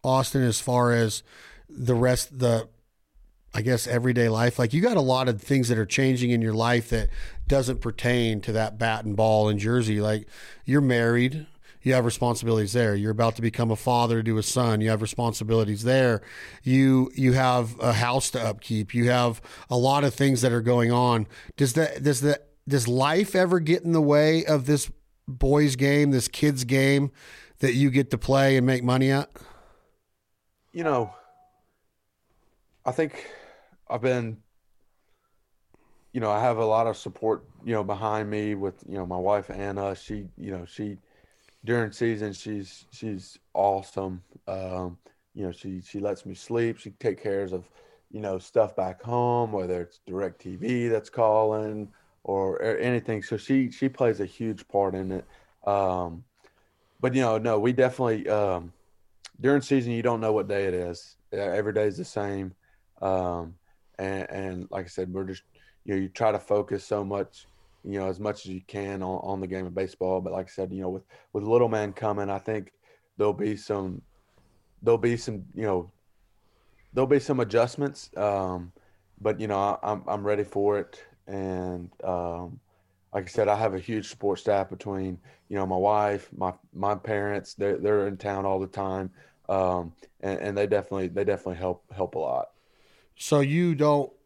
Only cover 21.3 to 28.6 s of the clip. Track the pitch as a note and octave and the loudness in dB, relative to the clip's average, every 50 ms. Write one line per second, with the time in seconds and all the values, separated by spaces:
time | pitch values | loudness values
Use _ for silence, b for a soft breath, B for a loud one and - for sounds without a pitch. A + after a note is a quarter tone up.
21.3 | B B B B B - C#3+ C3 A#2+ D#3+ D#3+ D3 C#3+ - C#3 D3 C#3+ A#2+ C3+ D3 | B B B B B 0 0 2 4 2 0 0 0 0 0 0 2 2 2 0
22.3 | C#3+ - - _ _ _ _ - C3+ C#3+ A#2 A#2 A#2+ C3 C3 C#3+ D#3+ F3+ G#3 G3 | 0 0 -4 _ _ _ _ 0 0 0 2 2 2 2 4 4 4 2 2 2
23.3 | - F#3 F#3 F3+ F3+ F3+ D#3+ D3+ E3+ F3 - E3+ E3 D#3+ D3+ C#3+ D3 D3 D3+ D#3 | 2 2 4 4 4 2 4 2 2 2 2 2 4 4 6 6 6 6 6 6
24.3 | D#3+ E3 D#3+ - D#3 D3 B2+ C3 D3+ C#3+ - - - - _ _ _ _ _ - | 4 2 2 2 2 2 4 2 2 0 0 -4 -10 -16 _ _ _ _ _ -14
25.3 | C3+ B2 - C3+ C#3 D3 D3 D3 C3 B2 C3+ C#3 C#3+ D3 D3 C#3+ C#3 B2+ A#2 - | -2 0 2 4 6 6 6 4 2 2 2 4 4 4 4 4 4 2 0 -2
26.3 | - - - D3 C#3+ C3 B2+ A#2 C3+ C3+ C3+ C3+ C#3 C#3 C#3 C#3 B B B B | -2 0 2 2 2 0 -2 0 2 2 4 4 4 4 2 0 B B B B
27.3 | B B B B B B - C3+ A#2+ B2+ C#3+ C#3+ B2 C3+ C#3 - - A2+ - - | B B B B B B 0 0 2 4 2 4 4 2 2 2 -2 -4 0 2
28.3 | C3+ C3+ C3+ C3+ C3+ C3 | 4 4 6 6 4 4